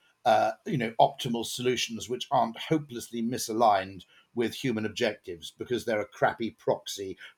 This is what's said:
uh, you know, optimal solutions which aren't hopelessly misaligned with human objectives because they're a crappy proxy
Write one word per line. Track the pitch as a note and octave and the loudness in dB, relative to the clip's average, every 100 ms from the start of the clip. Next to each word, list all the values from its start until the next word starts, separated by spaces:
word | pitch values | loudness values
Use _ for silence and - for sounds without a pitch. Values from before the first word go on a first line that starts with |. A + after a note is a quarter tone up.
| _ _ A#2 | _ _ 4
uh, | A2 A2 - A3+ | 4 4 0 -2
you | D3 | -2
know, | A2+ - | 0 4
optimal | C#3 - B2+ A#2 | 2 2 -4 -4
solutions | A2 - B2 A#2 - A2 F#2+ | -4 -2 0 0 -2 -6 -6
which | B2 - | -8 0
aren't | C3 A#2 A2+ | 2 2 -2
hopelessly | - D#3+ D3 A#2+ - A#2 | 0 0 -2 -12 -8 -4
misaligned | A2+ A#2+ - A2 A2+ G2 F#2+ F#2+ - _ _ A#2 | -2 -2 -2 4 6 4 0 -10 -18 _ _ -2
with | A2+ | -2
human | - C3+ A2 G#2+ | 0 -2 -2 -2
objectives | F#2+ A2+ G#2 - E2+ - - | 0 -2 -2 -10 -14 -14 -12
because | - A#2 A#2 | -4 -4 0
they're | G#2+ | -2
a | G#2 | -2
crappy | - C3 - A2 | 0 0 2 -6
proxy | - - G#2+ - - F#2+ F2+ - | -4 -2 -2 -2 -10 -10 -10 -16